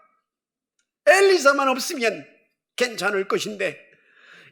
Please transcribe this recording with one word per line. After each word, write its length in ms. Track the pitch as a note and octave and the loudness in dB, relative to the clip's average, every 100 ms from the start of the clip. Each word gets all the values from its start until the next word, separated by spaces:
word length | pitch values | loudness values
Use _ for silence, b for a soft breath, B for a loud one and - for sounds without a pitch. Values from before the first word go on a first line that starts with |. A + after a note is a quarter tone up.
| _ _ _ _ _ _ _ _ _ _ - | _ _ _ _ _ _ _ _ _ _ 2
엘리사만 640 | F#4 G4 F#4 C4+ C#4+ C4+ | 4 4 4 4 2 0
없으면 580 | B3+ - D#4+ A#3 F3+ - _ _ _ _ - | -2 -6 -4 -4 -4 -10 _ _ _ _ -6
괜찮을 520 | A#3+ A3 F#3 G3 G3 | -6 -2 -2 -2 -2
것인데." 600 | G#3 - G#3 F#3 C#3 _ b b b b b b | -4 -6 -6 -8 -8 _ b b b b b b